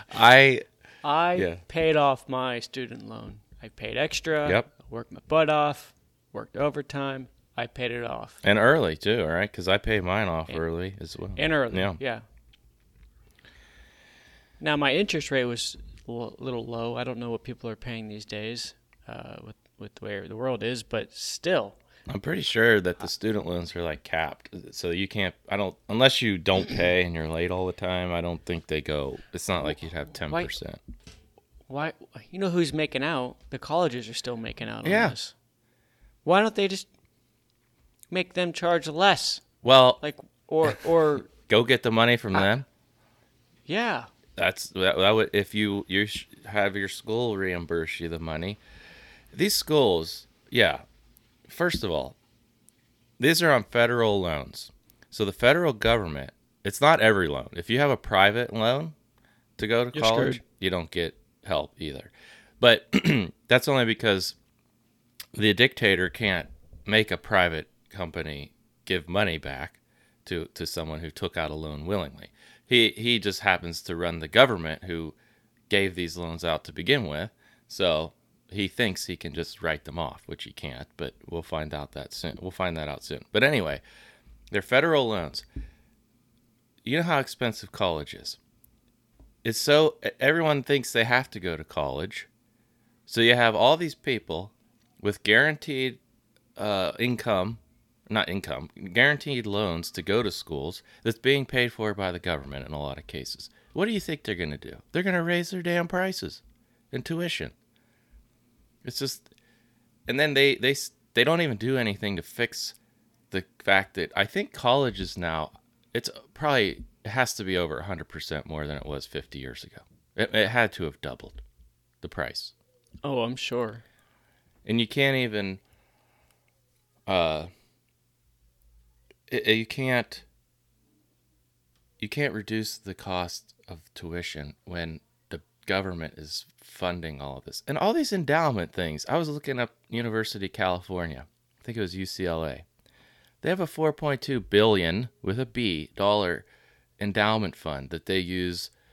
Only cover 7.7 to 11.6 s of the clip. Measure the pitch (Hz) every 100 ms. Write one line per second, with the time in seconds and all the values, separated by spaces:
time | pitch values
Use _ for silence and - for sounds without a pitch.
7.7 | - 123 120 120 120 113 - - 104 120
8.7 | 160 90 78 101 117 80 85 104 - 90
9.7 | 101 110 107 90 90 90 80 80 82 82
10.7 | 82 95 98 82 - 95 98 156 151